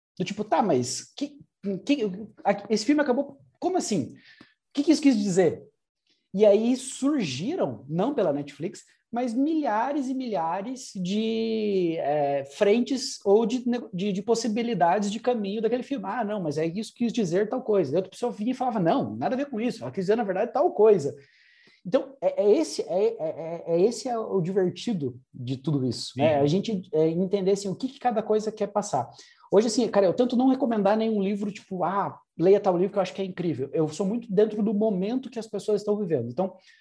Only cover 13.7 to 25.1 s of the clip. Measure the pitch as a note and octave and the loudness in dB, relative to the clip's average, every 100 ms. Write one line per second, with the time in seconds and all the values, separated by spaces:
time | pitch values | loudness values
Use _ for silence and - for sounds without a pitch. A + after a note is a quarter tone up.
13.7 | A#3+ - F3 G#3 F#3+ G3+ A3+ A#3+ G#3+ A#3+ | -2 -4 -4 -2 -2 0 0 0 -2 -2
14.7 | G3+ E3+ G3 G3+ A3 B3 A#3+ G3 G#3+ G#3+ | 2 2 2 0 -4 -2 -2 -2 -2 -2
15.7 | B3 A#3 C#4 F#3+ A#3+ G#3 G#3 D#3+ C#3+ E3 | -2 -4 -6 -6 -4 -4 -4 -4 -2 -2
16.7 | F3+ G#3+ - A#3+ A#3+ F#3 F3 G#3+ B3+ - | -4 -8 -4 -2 0 0 2 0 -2 0
17.7 | G#3 C#3+ D#3+ F#3 - A#3+ G3 G#3+ B3 B3+ | 2 2 0 -2 -4 -6 -4 -4 -2 -2
18.7 | A3 E3 C4 A2 A2 E3 B3+ C#4+ G#3 A#3+ | 0 2 2 0 -4 -4 -2 -4 -4 -4
19.7 | - A#2+ D#3 F3+ A3+ G3+ F#3 A#3+ B3+ F4 | -4 -8 -4 0 0 0 -2 -2 0 0
20.7 | F4 G#3+ G3 C3+ - - _ _ _ _ | 6 6 6 2 -6 -14 _ _ _ _
21.7 | _ F#3 C4+ - - F#3 F#3+ G3+ C4 D4+ | _ -2 -2 -2 -4 -2 2 4 4 4
22.7 | - - F3+ A3 A3+ D#3 D3 D#3+ E3+ - | -4 -4 0 0 0 -6 -6 -8 -8 -2
23.7 | E3+ G#3 A#3+ C4 A#3 G3 F#3+ E3 G3 F3+ | 2 2 2 -4 -4 -2 -2 0 0 0
24.7 | - - F#3+ C3 | -2 -4 -2 -4